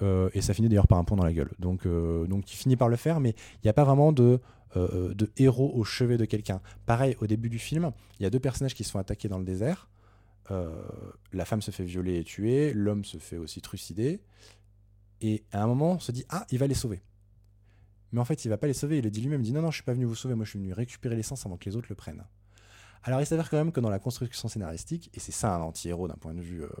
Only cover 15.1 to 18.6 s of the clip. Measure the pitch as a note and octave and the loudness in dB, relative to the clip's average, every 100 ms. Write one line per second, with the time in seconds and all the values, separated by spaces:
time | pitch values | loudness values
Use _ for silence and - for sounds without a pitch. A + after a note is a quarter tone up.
15.1 | _ A2 G#2+ - G2+ A2 B2 D#3+ F3+ - | _ -2 -2 -4 -2 0 2 2 0 -4
16.1 | A#2+ - D3+ - B2+ C#3 B2+ B2 F#2 - | -8 -6 -8 -4 0 0 0 -4 -6 -10
17.1 | _ _ - - _ _ _ - _ - | _ _ -20 -20 _ _ _ -20 _ -6
18.1 | A#2 B2 D3+ A#2+ G#2 | -2 0 -2 -2 0